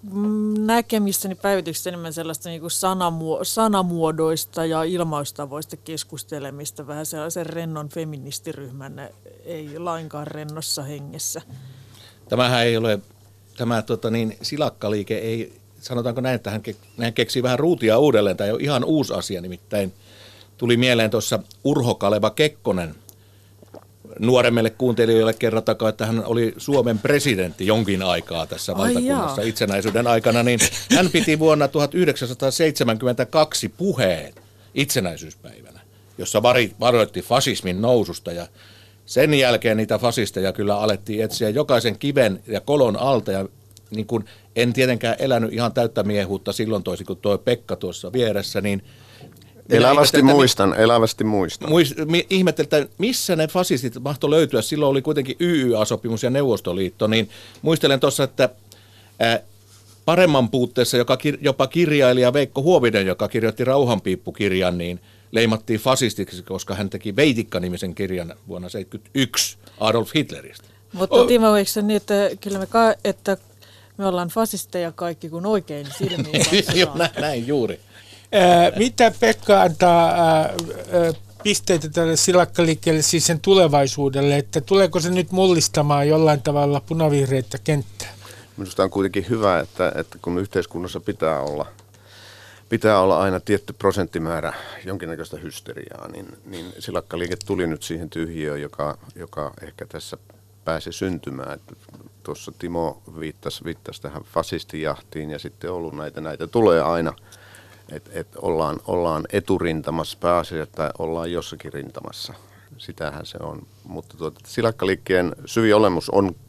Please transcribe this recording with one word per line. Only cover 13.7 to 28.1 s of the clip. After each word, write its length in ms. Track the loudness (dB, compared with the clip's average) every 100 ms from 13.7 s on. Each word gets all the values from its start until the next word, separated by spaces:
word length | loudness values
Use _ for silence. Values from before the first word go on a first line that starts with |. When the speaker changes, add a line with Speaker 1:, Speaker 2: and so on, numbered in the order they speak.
| -2
Speaker 2:
tota 280 | -2 -4 -2
niin, 260 | -2 -4 -6
silakkaliike 760 | -10 -4 -4 -4 -4 -4 -4 -6
ei, 340 | -4 -6 -8 -14 _ _
sanotaanko 400 | -8 -6 -4 -4
näin, 140 | -2 -2
että 140 | -4
hän 120 | -8 -10
ke-, 340 | -14 _ -6
hän 100 | -6
keksii 300 | -2 -2 0
vähän 160 | 0 0
ruutia 400 | 0 2 4 4
uudelleen, 380 | 6 4 2 0
tai 160 | -2
on 80 | -2
ihan 240 | -2 -2
uusi 280 | 0 0 0
asia, 260 | -4 -6 -8
nimittäin 520 | -10 -14 _ -4 -4 -6 -20 -20 -20 -20 -20 _
tuli 200 | 2 4
mieleen 340 | 4 4 2
tuossa 280 | 0 -2 -4 -6 -6
Urho 300 | -2 0 0
Kaleva 360 | 0 0 2 0
Kekkonen. 640 | 2 0 0 -4 -4 -4 -12 _ -20 _ _ _ _ -20 -20 _ _ -20 -4
Nuoremmille 520 | 2 4 4 4 0
kuuntelijoille 640 | 0 0 2 4 4 4
kerrotakaan, 580 | 2 0 0 0 0 0
että 160 | -2 -2
hän 180 | -2 -2
oli 280 | 0 0 -4
Suomen 420 | -2 2 2 0
presidentti 680 | 2 0 2 -2 -2 -4 0
jonkin 360 | 0 2 -2
aikaa 440 | 0